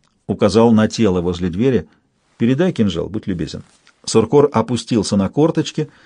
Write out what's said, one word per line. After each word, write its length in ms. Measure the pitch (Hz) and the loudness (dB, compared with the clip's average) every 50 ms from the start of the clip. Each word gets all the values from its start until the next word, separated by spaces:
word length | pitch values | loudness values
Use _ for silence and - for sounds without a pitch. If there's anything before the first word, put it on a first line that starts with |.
| _ _ _ _ _ | _ _ _ _ _
указал 460 | - 104 90 120 104 92 110 113 117 | -8 -4 0 0 2 4 4 4 6
на 160 | 117 107 110 104 | 4 4 2 0
тело 340 | - - 117 101 92 90 | 0 0 0 0 0 0
возле 280 | 85 87 87 82 90 92 | -2 -4 -4 -4 -4 -4
двери. 380 | 78 92 117 135 127 98 - - _ _ _ _ _ _ _ _ _ - | -4 -2 0 0 0 -2 -4 -6 _ _ _ _ _ _ _ _ _ -4
«Передай 340 | 117 117 135 135 180 185 | -2 0 0 0 0 -2
кинжал, 360 | - - 113 101 85 82 78 80 | 0 -2 -2 -2 -2 -4 -6 -8
будь 200 | 85 76 - - | -8 -10 -8 -6
любезен». 360 | 92 82 80 71 - - - _ _ _ _ _ _ _ _ | -6 -6 -6 -8 -8 -14 -16 _ _ _ _ _ _ _ _
Суркор 460 | - - 110 113 - - 147 143 - | 0 2 2 2 4 4 4 4 4
опустился 640 | - 110 110 113 123 117 - - 127 113 95 - - | 2 0 -2 0 -4 -6 -4 -2 -2 -2 0 0 0
на 140 | 101 98 92 | 0 0 0
корточки 600 | - 139 147 165 160 165 156 - - - 156 139 - _ _ | 0 0 0 0 0 -2 -4 -4 -6 -8 -8 -8 -10 _ _